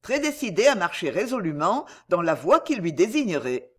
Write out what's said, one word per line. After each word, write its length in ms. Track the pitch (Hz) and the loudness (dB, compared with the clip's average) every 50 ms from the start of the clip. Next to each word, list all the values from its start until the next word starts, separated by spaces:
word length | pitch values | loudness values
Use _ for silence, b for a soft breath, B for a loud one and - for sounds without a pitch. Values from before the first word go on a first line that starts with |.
très 200 | _ - 247 285 | _ -2 -4 -2
décidée 480 | 285 302 285 - 277 233 170 165 233 285 | -2 -2 -4 -4 -6 -4 0 4 4 4
à 80 | 277 | 4
marcher 340 | 202 175 170 - - 185 147 | 4 0 -4 -4 -4 -4 -2
résolument 760 | 123 170 226 240 254 233 190 160 147 147 151 180 220 269 - B B B B B | -2 -2 -2 -2 -2 -4 -2 -4 -4 0 0 0 0 0 -2 B B B B B
dans 140 | - 175 | -2 0
la 120 | 170 165 156 | 2 0 0
voie 260 | 123 131 165 285 330 | 0 2 4 4 4
qu'il 180 | - - 302 233 | 4 0 -4 -2
lui 140 | 170 170 | -2 -4
désignerait. 800 | 151 139 180 220 220 302 277 214 165 143 117 127 127 123 - - _ | 2 2 2 2 2 -2 0 0 -2 -2 -2 -2 -4 -4 -6 -10 _